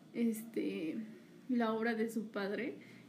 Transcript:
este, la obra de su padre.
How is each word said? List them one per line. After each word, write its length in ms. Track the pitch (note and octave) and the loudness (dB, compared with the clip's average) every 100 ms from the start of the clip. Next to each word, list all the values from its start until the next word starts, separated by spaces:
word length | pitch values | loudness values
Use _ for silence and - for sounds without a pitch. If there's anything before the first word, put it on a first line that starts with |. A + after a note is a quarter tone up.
| - | -8
este, 840 | A3+ A#3 A3 - G#3+ G3 G3 D#3+ A#3 A3 - - - - | 2 2 2 -2 -2 0 0 -2 -2 -6 -12 -18 -20 0
la 240 | A#3+ A3+ | 4 4
obra 220 | A3 A3+ A3 | 4 2 2
de 140 | A3+ | 2
su 180 | A3+ G#3 | 0 -2
padre. 480 | G#3 G3 G#3 C4 - - - | -2 0 0 -2 -6 -12 -18